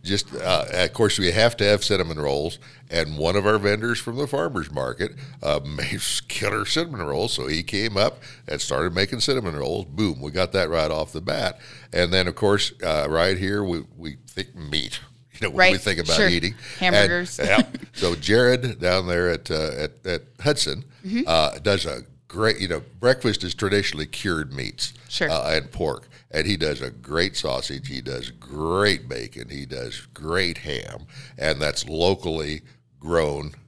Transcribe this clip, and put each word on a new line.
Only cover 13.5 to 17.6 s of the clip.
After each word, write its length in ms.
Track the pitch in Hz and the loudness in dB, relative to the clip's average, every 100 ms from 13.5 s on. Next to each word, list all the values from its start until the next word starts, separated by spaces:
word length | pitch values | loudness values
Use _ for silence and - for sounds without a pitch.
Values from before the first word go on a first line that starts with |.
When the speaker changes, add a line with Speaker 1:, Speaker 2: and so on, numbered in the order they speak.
| 104 | -2
Speaker 1:
we, 160 | 98 82 - - | -2 -4 -6 -14
we 180 | 80 64 - | -14 -14 -12
think 280 | - 95 | -10 -10
meat. 460 | - 76 78 64 - - - _ | -12 -4 -4 -4 -10 -14 -20 _
You 140 | - 107 | -6 -2
know, 20 | |
when 180 | 73 185 | 6 6
we 20 | |
Speaker 2:
Right. 80 | 185 | 6
Speaker 1:
think 180 | 104 92 | 2 0
about 160 | - | 2
Speaker 2:
Sure. 140 | - 190 | 4 4
Speaker 1:
eating. 240 | 175 101 110 - - | 4 0 -4 -14 -2
Speaker 2:
Hamburgers. 600 | 185 202 196 175 175 - | 4 6 6 4 -2 -2
Speaker 1:
And, 100 | 67 | 4
yeah. 140 | - | 4